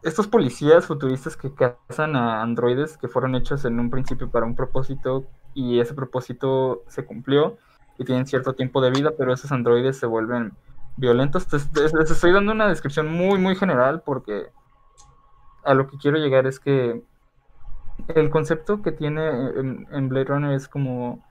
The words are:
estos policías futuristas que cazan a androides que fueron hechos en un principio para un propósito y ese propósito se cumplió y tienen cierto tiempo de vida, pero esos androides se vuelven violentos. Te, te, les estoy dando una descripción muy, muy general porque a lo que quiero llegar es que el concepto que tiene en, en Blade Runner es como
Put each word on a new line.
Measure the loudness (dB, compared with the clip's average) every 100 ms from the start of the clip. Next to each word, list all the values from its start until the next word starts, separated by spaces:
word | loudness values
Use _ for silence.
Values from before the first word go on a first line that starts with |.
estos | -4 -2 2
policías | 2 2 -2 6 6 6
futuristas | -4 -4 -4 -6 -10
que | -12
cazan | -2 -2 -2 _ -6 -2 -2
a | -2 -2
androides | -4 0 0 0 -4 -8
que | -4
fueron | -2 -2
hechos | 0 0 0
en | -2 -2
un | -2
principio | -2 0 -2 0
para | -2 -2
un |
propósito | -2 0 0 0 -2 -4 -4 -6 -18 -14
y | -6 0 0
ese | 0
propósito | -4 -6 -6 -8 -6 -2 0 0 -4 -8
se | -12
cumplió | -12 -12 0 2 2 -2 _ _ _ -10
y |
tienen | -2 -2 0
cierto | -2 -2
tiempo | -4 -2 2
de | 2
vida, | 2 0 -2
pero | -2
esos | -2 -2
androides | -2 2 2 2 -2
se | -4
vuelven | -2 -2 -4 -6 -12 -18 -12 -10 -2
violentos. | 2 4 4 2 2
Te, | 0
te, | 0 2 2 4
les | 6
estoy | 8 8
dando | 6 4
una | 2 2
descripción | 0 -2 -4 -2
muy, | 0 2 4
muy | 2 2
general | 2 4 2 2
porque | -4 -6 -4 -8 -8 _ _ _ _ _ -20 _ _ _ -20 -8
a | 2
lo | 2 2
que | -2
quiero | 0 0
llegar | 2 2 2
es | -4
que | -2 0 0 -4 -12 _ _ _ _ -16 -8 -6 -6 -6 0
el | 2 2
concepto | 0 0 -4 -2 -4
que | -4
tiene | -4 -6 -4 -4
en, | -4 -4 -4 -6 -8 -8
en | -6 -2
Blade | -2 0
Runner | -2 0
es | -2 -4
como | -6 -4 -4 -8 -10 _